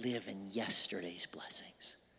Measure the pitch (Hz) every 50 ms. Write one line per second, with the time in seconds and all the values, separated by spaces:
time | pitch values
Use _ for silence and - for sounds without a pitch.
0 | 117 123 123 117 - 110 98 98 101 98 101 117 107 110 104 - - - 104 95
1 | 90 87 87 87 - - - 78 - - - - - - - - - - - -
2 | - - -